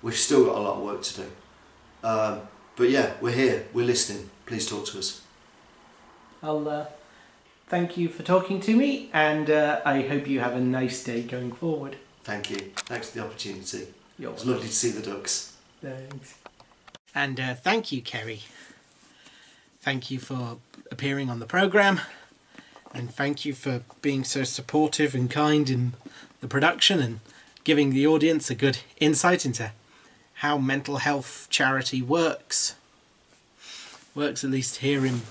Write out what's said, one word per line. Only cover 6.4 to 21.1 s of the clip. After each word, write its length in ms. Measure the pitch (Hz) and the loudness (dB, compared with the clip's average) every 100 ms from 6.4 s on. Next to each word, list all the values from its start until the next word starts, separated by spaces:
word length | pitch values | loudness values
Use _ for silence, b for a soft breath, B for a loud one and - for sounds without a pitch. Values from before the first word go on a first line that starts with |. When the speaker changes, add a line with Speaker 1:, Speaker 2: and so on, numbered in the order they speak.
Speaker 2:
I'll, 240 | 156 151 151 | -4 -2 -2
uh, 160 | 147 151 - b b b b b _ _ | -6 -8 -14 b b b b b _ _
thank 300 | 180 175 175 | -2 0 -2
you 100 | 170 | -4
for 140 | - | -4
talking 360 | - 185 185 196 | 4 4 4 -2
to 140 | - 220 | 4 4
me, 340 | 285 269 - | 4 0 -2
and, 360 | 160 156 151 151 | 2 4 2 4
uh, 320 | 151 151 147 147 | 4 4 2 2
I 160 | 135 | 2
hope 240 | 135 143 135 | 2 -2 0
you 120 | 135 | -2
have 140 | 123 127 | 0 0
a 60 | |
nice 420 | 127 127 127 - | 0 2 0 -4
day 180 | - 117 | -4 -6
going 280 | 120 123 123 | -4 -6 -8
forward. 460 | 120 170 151 135 135 - _ | -6 -4 -4 -6 -14 -20 _
Speaker 1:
Thank 260 | - 104 101 | -10 -8 -6
you. 80 | 101 98 - | -8 -8 -10
Thanks 340 | - 117 - | -8 -8 -8
for 100 | 117 | -8
the 60 | 107 | -10
opportunity. 640 | - 104 95 95 101 - - _ - | -8 -10 -8 -8 -10 -12 -18 _ -14
Speaker 2:
You're 140 | 123 | -12
Speaker 1:
It's 140 | - 123 | -8 -2
Speaker 2:
welcome. 60 | |
Speaker 1:
lovely 160 | 117 113 | -2 0
to 60 | - | 2
see 160 | 120 | 2
the 100 | 104 | -2
ducks. 520 | 101 101 - - - - _ _ | -8 -8 -4 -4 -6 -18 _ _
Speaker 2:
Thanks. 540 | 139 131 131 143 - - - _ - _ - - _ | -14 -14 -14 -16 -18 -20 -20 _ -20 _ -20 -20 _
And, 260 | - 139 127 | -4 -4 -4
uh, 160 | 131 123 | -6 -4
thank 360 | 185 226 220 | 0 0 0
you, 100 | 131 | -8
Kerry. 420 | - 117 110 110 - B B B B B B B B B B B B _ | -6 -8 -8 -12 -14 B B B B B B B B B B B B _
Thank 280 | - 135 127 | -4 -4 -4
you 80 | 135 | -10
for 380 | - 131 120 120 _ - - | -8 -8 -8 -10 _ -20 -18
appearing 380 | - 139 | -6 -4